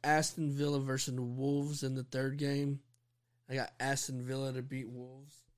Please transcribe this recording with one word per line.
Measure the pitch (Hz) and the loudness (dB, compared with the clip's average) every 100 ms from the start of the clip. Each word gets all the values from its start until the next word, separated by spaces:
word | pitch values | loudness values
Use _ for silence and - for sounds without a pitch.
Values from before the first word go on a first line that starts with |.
Aston | 143 156 151 - 147 | 4 6 4 0 0
Villa | 139 147 139 | 2 2 2
versus | 135 131 135 | 2 0 0
Wolves | 127 123 127 139 143 143 147 | -2 -2 0 2 2 0 -2
in | 135 | -2
the | 127 | -2
third | 131 131 135 143 | -4 -2 -2 0
game. | 143 139 143 139 _ _ _ _ _ _ - | 0 2 2 -2 _ _ _ _ _ _ -6
I | |
got | 131 - - | -4 -4 -2
Aston | 131 135 - 127 | -2 0 -2 -4
Villa | 123 135 135 | -4 -2 -2
to | 127 | -4
beat | 131 131 117 | -4 -6 -6
Wolves. | 123 127 131 147 - _ | -10 -12 -16 -20 -20 _